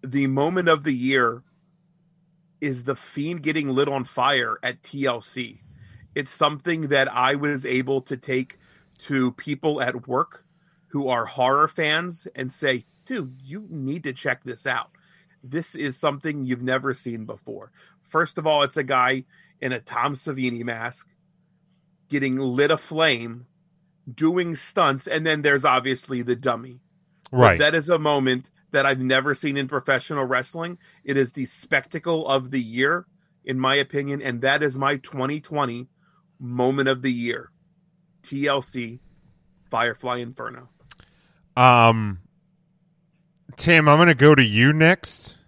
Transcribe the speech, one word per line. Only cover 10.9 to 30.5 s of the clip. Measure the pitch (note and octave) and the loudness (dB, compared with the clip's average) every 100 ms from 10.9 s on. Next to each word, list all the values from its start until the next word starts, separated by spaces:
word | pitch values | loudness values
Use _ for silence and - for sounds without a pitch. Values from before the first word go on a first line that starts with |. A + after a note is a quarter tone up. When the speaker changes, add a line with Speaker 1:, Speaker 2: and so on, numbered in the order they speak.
| C#3+ C3+ | -6 -2
Speaker 1:
are | A#2+ A2 | -2 -2
horror | - B2+ C#3 D#3 | 0 2 4 2
fans | - D3+ D#3 F3+ E3 - - | 0 -2 -2 -4 -12 -16 -10
and | C3 | -10
say, | - D3 B2+ - _ - | -4 -2 -2 -6 _ -10
"Dude, | C4 C3 C3 | -10 -10 -14
you | C3 F3+ G#3 | -16 -16 -12
need | D#3+ C3 E3 | -10 -8 -8
to | D3 | -8
check | B2+ C#3 B2 | -6 -6 -6
this | B2+ A#2 C3+ | -8 -10 -6
out. | B2+ - _ _ _ _ _ | -6 -6 _ _ _ _ _
This | B2+ D3+ E3 - | -8 -8 -8 -6
is | C#3 C3 | -8 -2
something | D#3 C#3 D#3+ D3 B2+ | -2 -2 -8 -6 -4
you've | B2 | -4
never | B2+ C3 C3+ | -2 -2 -2
seen | B2+ B2+ A#2 A2 | -6 -10 -10 -12
before." | G#2+ - G#2 G#2 _ _ _ | -14 -14 -16 -16 _ _ _
First | _ D#3+ E3 - | _ -2 -2 -2
of | D#3 | 0
all, | D3 | 2
it's | C#3 D#3 | 0 -2
a | |
guy | C3+ C3 B2+ C3+ - _ _ _ | -2 2 2 0 -6 _ _ _
in | C3+ | -6
a | B2 | -6
Tom | - A#2 C3+ | -8 -4 -4
Savini | C#3 - C3+ B2+ A#2+ | -4 -10 -6 -4 -4
mask | A#2+ A2+ A#2 - - _ _ _ _ _ _ _ _ _ _ | -8 -8 -10 -12 -20 _ _ _ _ _ _ _ _ _ _
getting | C#3+ C3+ C3 | -2 -2 -2
lit | C3+ B2 D3 | -2 2 2
aflame, | D#3 - D#3 D#3+ A#2+ A#2 A#2 B2 _ _ _ _ _ - | 2 -2 0 0 0 -6 -14 -20 _ _ _ _ _ -20
doing | A#2+ D#3+ F3+ E3+ D#3+ | -2 0 0 -4 -6
stunts, | - - D#3+ C3+ - | -6 0 2 0 -4
and | D#3+ D#3+ | -2 0
then | D#3 | 2
there's | D3 C#3 B2+ | 2 2 4
obviously | B2+ B2+ B2+ - B2+ | 2 0 -6 -6 -6
the | A#2+ A#2+ | -2 -2
dummy. | B2+ A#2 B2+ B2 _ _ _ _ - | 0 -4 -8 -20 _ _ _ _ -4
But | B2+ | 6
Speaker 2:
Right. | A#2 F2 | 6 8
Speaker 1:
that | D3 D#3+ | 2 2
is | D3 | 0
a | E3 | 0
moment | D3+ C#3+ C3 B2+ - _ _ | 2 2 2 0 -4 _ _
that | C#3 C#3 | 0 2
I've | C3 | 0
never | B2+ C3 C3+ | 2 0 0
seen | C3+ D3+ C#3 | -4 -4 -4
in | C3+ | -4
professional | C#3+ C3+ C3 - D3 C3 | -4 0 -2 -2 -6 -2
wrestling. | B2+ B2+ | -2 -4